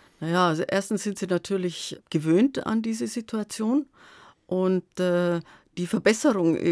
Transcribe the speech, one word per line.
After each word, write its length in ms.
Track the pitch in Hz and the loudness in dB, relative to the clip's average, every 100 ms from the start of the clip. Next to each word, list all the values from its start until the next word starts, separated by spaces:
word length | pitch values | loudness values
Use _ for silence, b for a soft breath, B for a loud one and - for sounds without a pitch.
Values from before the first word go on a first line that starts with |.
| b b | b b
Na 80 | 156 | -2
ja, 180 | 175 180 | 2 2
also 160 | 160 | 0
erstens 400 | - 196 196 214 | -2 -4 -2 -4
sind 160 | 214 196 | -6 -6
sie 80 | 180 | -4
natürlich 760 | 180 - 196 180 165 - - _ | -4 -2 -4 -4 -6 -12 -14 _
gewöhnt 560 | 160 156 170 262 262 | -2 4 4 4 2
an 180 | - 220 | -2 -2
diese 260 | 226 226 233 | -2 -4 -4
Situation 800 | 240 226 220 208 - 220 269 285 B B B B B _ | -6 -6 -6 -6 -4 0 0 -2 B B B B B _
und, 540 | 185 185 185 - - | 0 2 0 -2 -4
äh, 400 | 180 175 175 170 - B B - | 0 2 2 0 -4 B B -8
die 80 | 175 | -4
Verbesserung, 720 | 180 185 226 302 208 165 160 - | 2 2 4 2 2 2 2 0